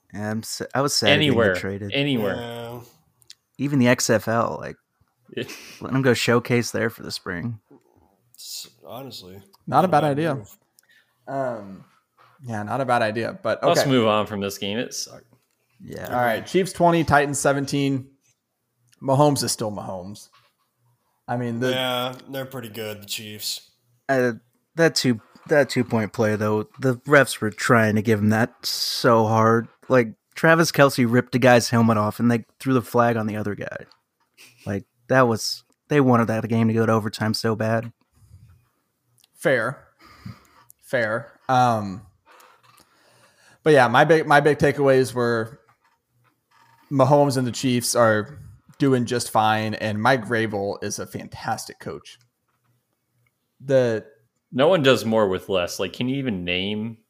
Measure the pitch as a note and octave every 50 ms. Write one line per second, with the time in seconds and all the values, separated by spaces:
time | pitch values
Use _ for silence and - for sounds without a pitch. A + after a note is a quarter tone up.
0 | _ _ - F#2+ G#2 G#2+ A2 A2+ A2 - - - - - - B2+ C#3 C#3+ - -
1 | - C#3+ C#3+ D3+ D#3 C#3+ B2 A#2 A2+ G2 F#2 F2+ - G2 G2+ G2 G#2 G2+ G2+ C#3
2 | C#3+ C#3+ C3+ A#2 G#2 G2 F#2 F2+ A#2+ A#2 A#2+ A#2 A#2 A#2 A#2+ B2 A#2+ - _ _
3 | _ _ _ _ _ - - _ _ _ _ - B2+ C#3+ D3 C#3 A#2+ B2 B2+ -
4 | - - A#2+ G#2 - A2+ A2+ A#2 A2 - D#2 - C2+ C2+ - - _ _ _ _
5 | _ _ _ _ _ _ - B2+ A2+ - - - - - - - - - B2 C3+
6 | C3 C3 A#2 - - - A#2+ A#2+ A#2 - B2 A#2+ A2+ - - G#2+ A2 A2+ - -
7 | - D2+ - - - - F2+ E2+ E2+ A#2+ A#2 G#2+ _ _ C#3 _ _ B1 A1+ _
8 | _ _ _ _ _ _ _ - - - - - - - _ _ D2+ C#2+ G#2+ B2
9 | C#3 B2+ G#2 - G2 F2+ F#2 G2 - _ _ _ _ - B2 C#3+ E3+ F#3 - -
10 | - D3 C#3 C#3+ E3 E3 C3+ A2 G2+ - - _ _ _ _ _ _ _ _ _
11 | _ _ _ _ _ B2 C3+ C3+ C3+ B2+ A#2 A2 G2+ G2 G2 F2 - _ _ _
12 | _ _ _ _ _ _ _ _ C3+ A#2+ A2+ G#2 G#2 G#2 A2+ C3 C3+ B2 B2 A#2+
13 | A2+ G#2+ G#2+ A#2 A2 A2 - - - A2+ G#2 - - - E3+ D#3 - C#3+ C3 B2+
14 | A2+ A2 G#2+ G#2+ G2+ F#2 G#2+ G2 G2 G2 G2 - G#2 G2 G#2 A#2 - - - -
15 | - - - - - _ _ _ _ _ _ _ _ _ _ _ - - - D#2+
16 | F2+ - - B2 B2 A#2 A2 G2 G#2+ - - F3+ F#3+ F3 - - F3 E3+ E3+ E3+
17 | D#3 - C#3+ C#3+ D3 C#3+ C#3 - - D3 C#3 C#3+ C#3 C3+ - C#3+ C#3 C#3 C#3 C3
18 | B2 - _ _ _ _ _ _ _ _ _ _ _ _ _ _ _ _ _ _
19 | - C3+ C3+ C3+ D3 D3 C#3 A#2 A#2+ A2 - - A#2 G#2+ G#2 - - A2+ G2 F#2
20 | F2+ G2 G2 - - _ _ _ _ _ _ _ _ _ _ _ _ _ _ _
21 | _ _ _ _ _ - A#2+ B2 B2 A#2+ A#2 A#2 B2+ B2+ B2+ C3 C3 B2+ B2 B2
22 | B2 B2+ B2+ B2+ - - C3+ C3+ C3 C3 - B2+ A#2 A2 G#2 A#2 A2 G#2+ G#2 G2+
23 | G2+ G2+ - - A2 G#2+ G#2+ G#2 - - - - - _ _ _ _ _ _ _
24 | _ - C3+ C3 B2 B2 A2+ - - _ _ _ _ _ _ D#3+ E3 D#3 - -
25 | - C3 A#2+ G#2+ - _ _ _ _ - E3 D3 C3+ - - C3 A#2+ - A#2+ A2+
26 | G#2+ G2 - - A2+ G#2+ G#2+ G#2 G#2+ G#2+ G#2+ G#2+ G#2 - _ - B2+ C3 B2 A#2
27 | _ C#3 D3 C#3+ C3 - - - A2+ G#2+ G2 - - - B2+ A2+ A2 G#2+ G#2 A2
28 | G#2 A#2 A2 G#2 G#2+ G#2+ A2 A2 A2+ - - _ - - - - - - - -
29 | - C3 A#2 A2+ A2 G#2+ A2+ A2+ A2 A2+ A#2 A#2 A2+ - _ _ _ - C3 B2+
30 | A#2+ A2 - - _ _ _ - - D#3+ E3 E3 E3 - - - C#3+ C#3 - -
31 | B2 A2+ A#2 B2 B2 - - B2+ B2+ B2+ B2 A#2+ A2 - B2 A#2 A#2 A2+ A2+ A2+
32 | - - - - A#2 A#2+ A#2 A2+ - - _ _ - C3+ C3 B2 G#2+ - - A#2+
33 | A#2 A#2 A#2 A2+ A2 A2 G#2 G#2+ G#2 G2+ G2+ - - - - - - - _ _
34 | _ _ _ _ _ _ _ _ - - _ _ _ - G2 G2 - _ _ _
35 | _ - C3 C3 C3 A#2 A2+ G#2 - - - - - _ _ _ _ - D3 D3
36 | C3+ B2+ A#2+ A#2 A#2 G#2+ A2+ A2 A2 G#2+ A#2 A2+ A2+ A2 A2 A2+ A2+ A2 A2+ A2+
37 | G#2 A2 - - A2+ A2 G#2+ - - A2+ A2 G#2 A2 A2 A2+ A2+ A#2 A2+ - _
38 | _ _ _ _ _ _ - - - - _ _ _ _ _ _ _ _ _ _
39 | _ _ _ _ _ _ _ _ - E3+ C3+ A#2+ A2 B2 C#3 - - _ _ _
40 | _ - - - - - - - _ _ _ _ _ _ _ _ _ - - B2+
41 | A2+ G#2+ A2 A#2+ B2+ - _ _ _ - C3 B2+ B2 B2 A#2 G#2+ G2+ G2 F#2 -
42 | - - _ _ _ _ - - - _ _ _ _ _ _ _ _ _ _ _
43 | _ _ _ _ _ _ _ _ _ _ _ _ - D#3+ D3+ C3 B2 A#2 A2+ C3
44 | D3+ D3+ E3 D#3 D#3 D3+ D3 D3 D3 D#3 C#3+ - E3+ C#3+ C3+ C#3+ C#3 C3+ C3 C3
45 | C3 A2+ A#2 B2 A#2+ A#2+ A#2 A2+ A2 A2+ C#3 - _ _ _ _ _ _ _ _
46 | _ _ _ _ _ _ _ _ _ _ _ _ _ _ _ _ _ _ C#3+ C3+
47 | C3 B2+ D3+ C#3+ C#3+ C#3+ B2 C3 B2+ A#2+ A2+ - - C3 B2 B2 A#2 - - A#2+
48 | A#2 A2+ A2 G#2+ G#2+ C#3 - - - - - - _ _ _ - D3 C#3 C3 B2
49 | A#2+ G#2+ B2 A#2+ - - - A#2 G#2+ G#2+ A2 A2 A2 A2 G#2 - - G#2+ G#2 G#2+
50 | A2 B2 C3+ B2 G#2 A2 B2 A2 A2+ A2 G#2 G2 G2 G2+ F#2 - - G#2 - -
51 | F#2 - - G#2 - - - - - B2 A2+ G#2 - - - - - - C#2+ D2
52 | - - - _ _ _ _ _ _ _ _ _ _ _ _ _ _ _ _ _
53 | _ _ _ _ _ _ _ _ _ _ _ _ C3 C3+ C3+ C3 B2+ A#2+ A2+ A2
54 | - - _ _ _ _ _ _ _ _ - B2 C#3 E3+ F#3+ F3 C3 C3+ B2 G#2+
55 | G#2+ A2+ A2 A2+ G#2+ G2 F#2 F2+ - - G2 F2+ F2 E2+ - - G2 F2+ - -
56 | B2+ B2+ C3 C#3 C3+ B2+ G#2 F2+ F2 F2 F2+ F2+ F#2+ G2+ G#2+ G#2+ G#2+ A#2 A2+ -
57 | _ _